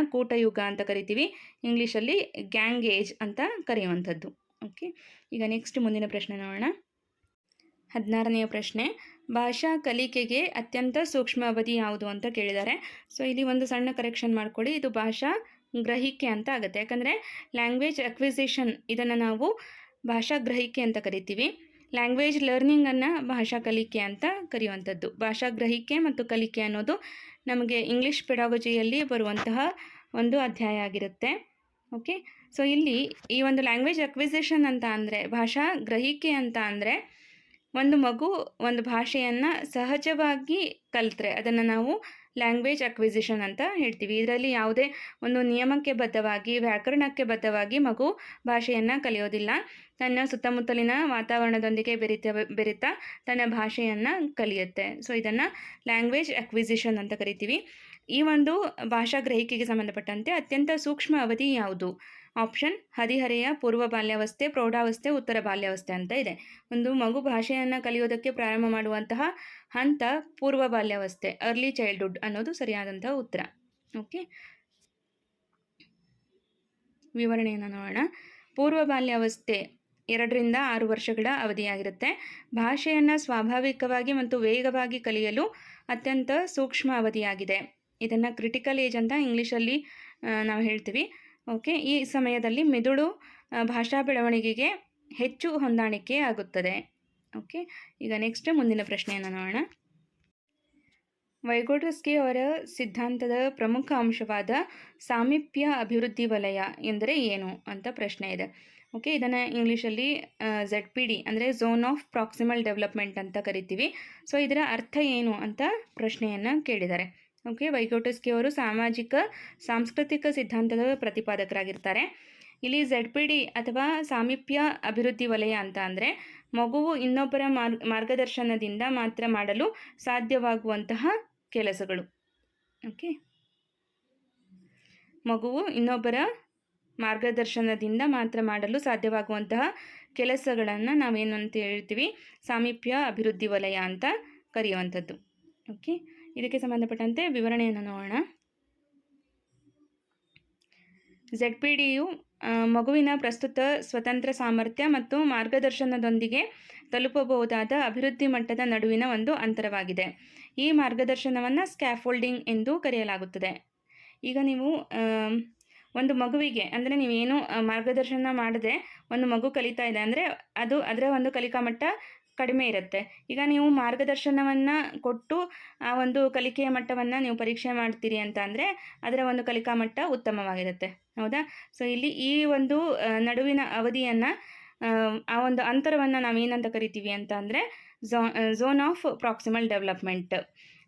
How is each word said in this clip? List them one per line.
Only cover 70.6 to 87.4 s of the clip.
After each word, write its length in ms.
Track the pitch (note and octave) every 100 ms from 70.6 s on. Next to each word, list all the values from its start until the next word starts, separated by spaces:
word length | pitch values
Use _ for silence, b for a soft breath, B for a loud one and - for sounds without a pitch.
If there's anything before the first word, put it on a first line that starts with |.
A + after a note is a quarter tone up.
| C4
ಬಾಲ್ಯಾವಸ್ಥೆ, 600 | A3+ G#3+ G3+ F#3+ F#3 F#3+
ಅರ್ಲಿ 420 | - A3 A#3 C4+
ಚೈಲ್ಡ್‌ಹುಡ್ 480 | C4 A3 G3 F#3+ F#3
ಅನ್ನೋದು 300 | G#3+ G#3 A3+
ಸರಿಯಾದಂತಹ 560 | E4+ A#3 G#3 G3+ G3 A3+
ಉತ್ತರ. 280 | C#4 A#3 - - _ _ _ _ A3+
ಓಕೆ, 200 | G#3+ E4+ F4 B B B B _ _ _ _ _ _ _ _ _ _ _ - _ _ _ _ _ _ _ _ _ _ _ _ A#3
ವಿವರಣೆಯನ್ನು 520 | A#3 A3+ A3 G#3 G3+
ನೋಡೋಣ. 300 | G3 G3 G3 D#4 B B B B -
ಪೂರ್ವ 300 | C#4+ D#4+ D4
ಬಾಲ್ಯಾವಸ್ಥೆ 960 | C4+ B3+ A#3 A3+ A3 - G#3 - _ _ _ -
ಎರಡರಿಂದ 460 | A#3 A#3 B3 A#3 B3
ಆರು 260 | C#4 A3+ A3
ವರ್ಷಗಳ 400 | A3 A3+ A3 A3+ C#4
ಅವಧಿಯಾಗಿರುತ್ತೆ. 1000 | A3+ G3+ G#3 G3 G3 F#3+ C4 G4+ - - - A#3
ಭಾಷೆಯನ್ನ 560 | A3+ C#4 D#4+ D#4 D4 D4+
ಸ್ವಾಭಾವಿಕವಾಗಿ 1000 | D4+ A#3 A3 B3 C4+ C4 B3 B3 B3
ಮತ್ತು 260 | C#4 B3 B3
ವೇಗವಾಗಿ 600 | A3 A#3+ B3+ B3+ B3 A#3+
ಕಲಿಯಲು 460 | A#3 G#3+ G#3+ G#3+ G4 B B B B
ಅತ್ಯಂತ 440 | A#3+ C4+ C4+ B3 C#4+ F4
ಸೂಕ್ಷ್ಮ 460 | - C4+ - C4 B3
ಅವಧಿಯಾಗಿದೆ. 800 | A3 A3 G#3 F#3+